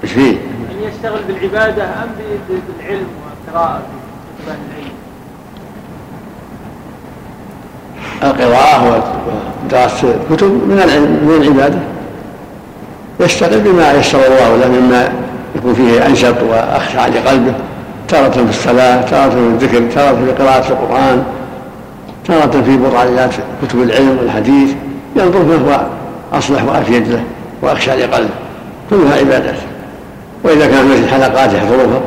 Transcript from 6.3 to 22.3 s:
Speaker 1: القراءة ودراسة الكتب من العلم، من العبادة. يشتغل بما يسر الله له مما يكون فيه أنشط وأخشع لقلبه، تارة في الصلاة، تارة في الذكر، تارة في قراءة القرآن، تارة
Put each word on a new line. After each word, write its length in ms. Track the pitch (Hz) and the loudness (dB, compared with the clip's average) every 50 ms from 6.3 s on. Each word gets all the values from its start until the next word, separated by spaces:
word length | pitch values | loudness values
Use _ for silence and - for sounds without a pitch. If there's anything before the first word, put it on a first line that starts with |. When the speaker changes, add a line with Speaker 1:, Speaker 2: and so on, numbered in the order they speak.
| - - - - - - - - - - - - - - - - - - - - - - - - - - - - - - - - - - - - - - - | -20 -20 -20 -18 -18 -18 -18 -18 -18 -18 -20 -20 -20 -20 -20 -20 -20 -20 -20 -20 -20 -20 -20 -20 -18 -18 -20 -20 -20 -20 -20 -18 -18 -16 -14 -14 -10 -4 -4
Speaker 1:
القراءة 800 | 139 135 131 127 123 120 127 139 151 - 127 123 120 117 110 107 - - - - - 117 107 104 - - - - | -2 -2 0 0 2 2 4 6 6 4 4 4 2 2 2 0 -2 -6 -6 -6 -6 -6 -6 -8 -8 -10 -10 -8
ودراسة 500 | - 131 127 123 123 - - - 127 117 104 - - | -2 0 2 2 2 0 0 0 0 0 0 0 -2
الكتب 200 | 160 156 196 196 | 0 2 2 2
من 300 | 196 247 - 196 196 196 190 | 2 2 2 2 2 4 4
العلم، 180 | 165 139 147 147 | 4 4 4 2
من 380 | 151 156 151 151 147 160 160 | 2 2 2 4 4 4 4
العبادة. 380 | 143 139 143 135 135 147 175 - - - - - - - - - - - - - - - - - - - - - - - - - - - - - | 6 4 4 4 4 2 0 -2 -4 -6 -10 -12 -12 -14 -14 -14 -16 -16 -18 -18 -20 -20 -20 -20 -20 -20 -20 -20 -18 -18 -18 -18 -18 -18 -4 -2
يشتغل 400 | 175 170 - - - 170 208 220 | 0 0 0 0 0 2 2 2
بما 340 | 208 208 185 175 165 147 143 | 4 4 4 4 4 4 4
يسر 260 | 143 - - - 139 135 131 | 4 2 2 2 4 4 6
الله 300 | 131 131 123 117 113 117 | 6 6 4 4 4 4
له 100 | 127 127 | 4 4
مما 420 | 127 123 123 127 127 123 113 - - - - - - - - - - | 4 4 4 4 4 4 2 0 -2 -4 -6 -8 -10 -12 -12 -8 -8
يكون 180 | - 113 123 117 | -4 0 0 2
فيه 340 | 113 131 120 117 117 120 139 | 4 4 4 4 4 4 4
أنشط 280 | 135 - 127 120 117 117 113 113 | 2 4 4 2 2 2 0 0
وأخشع 580 | 113 113 113 - - - - - - 131 120 120 | 2 0 0 0 -2 -2 -2 -2 -2 -2 0 0
لقلبه، 460 | 120 117 113 131 135 131 117 131 127 - - - - - - - - - - - | 0 0 2 2 2 2 2 0 -2 -4 -8 -10 -12 -14 -14 -14 -14 -14 -6 0
تارة 220 | - 156 139 131 | 2 2 4 4
في 200 | 110 127 120 110 | 2 2 0 0
الصلاة، 520 | 101 - - 127 123 123 - - 123 127 | 0 -2 0 2 4 4 6 6 4 4
تارة 280 | 120 - - 143 139 135 | 2 0 2 2 2 4
في 80 | - 127 | 4 2
الذكر، 540 | 120 117 113 113 131 127 117 120 120 117 - | 2 2 2 2 2 2 2 2 2 2 2
تارة 200 | 143 143 143 131 | 2 4 4 4
في 280 | 117 127 131 127 - 139 | 2 2 0 0 2 2
قراءة 260 | 135 131 127 120 - | 4 4 4 2 0
القرآن، 540 | 131 123 131 110 113 131 135 135 127 123 - - - - - - - - - - - - - - - - - - - - - | -2 -2 -2 -2 0 2 2 2 2 2 0 -2 -8 -10 -10 -12 -14 -14 -16 -16 -18 -18 -18 -18 -18 -18 -18 -18 -18 -14 -4
تارة 360 | - | 0